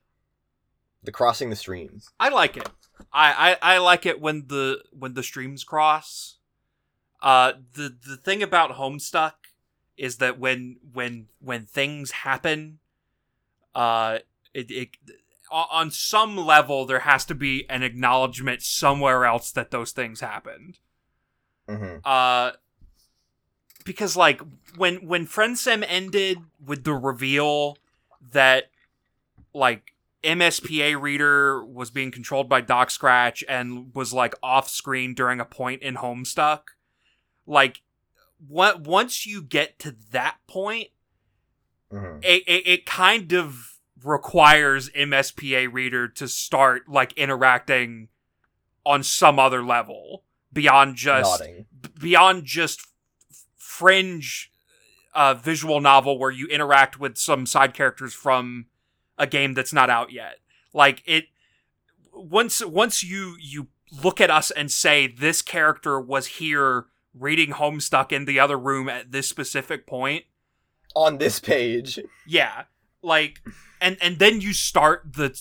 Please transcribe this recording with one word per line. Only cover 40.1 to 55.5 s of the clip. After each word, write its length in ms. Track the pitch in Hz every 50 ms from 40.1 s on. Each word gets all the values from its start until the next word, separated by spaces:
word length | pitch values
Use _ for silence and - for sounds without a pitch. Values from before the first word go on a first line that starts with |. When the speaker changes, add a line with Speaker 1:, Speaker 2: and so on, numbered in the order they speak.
Speaker 2:
that 240 | 113 127 123 147 - _ _ _
point, 420 | - 190 190 208 220 226 220 - _ _ _ _ _ _ _ _ _ _ _ _ _ _ _ _ _ _ _ _ 101
Speaker 1:
Mm-hmm. 240 | 101 98 90 82 - -
Speaker 2:
it, 200 | 185 175 185 180 -
it, 200 | 175 185 185 180
it 180 | 180 175 - -
kind 440 | - - 185 185 220 233 190 156
of 460 | 175 180 170 147 135 120 120 - - _ _ _ _ _ 123
requires 840 | 139 151 147 - - - 175 156 147 151 151 147 139 135 135 123 135 -
M 180 | 143 143 143 139
S 160 | 135 135 -
P 260 | - - - 139 135
A 120 | 127 127 127
Reader 400 | 117 127 127 127 123 127 123 117
to 180 | - - 143 123
start, 640 | - - - - - 143 135 131 123 127 - -
like, 240 | 139 139 127 127 -
interacting 920 | - 147 139 135 123 131 131 127 123 - - 139 127 123 117 117 113 110 110 _ _ _ _ _ _ _ _ _ _ _ _ _ _ _
on 200 | 147 143 139 131
some 340 | - - - 185 156 143 139
other 260 | 131 131 127 127 120
level 600 | 123 120 120 113 - 104 107 - - - - _ _ _ _ _ _
beyond 440 | _ 151 147 147 131 139 139 139 127
just 440 | 120 120 143 139 131 127 95 90 85
Speaker 1:
Nodding. 280 | 78 78 87 87 - _ _ -
Speaker 2:
b-, 100 | - - _ 151
beyond 440 | 147 170 175 170 180 190 185 185 156
just 420 | 127 123 165 170 151 - - - _ _ _ _ _ _ _ _ _
f-, 140 | _ - - _ _
fringe, 960 | _ - - - - 170 185 190 190 190 185 180 165 139 123 - - - - _ _ _ _ _ _ _ _ _ _ _ _ _
uh, 220 | 156 143 135 135
visual 440 | 120 117 151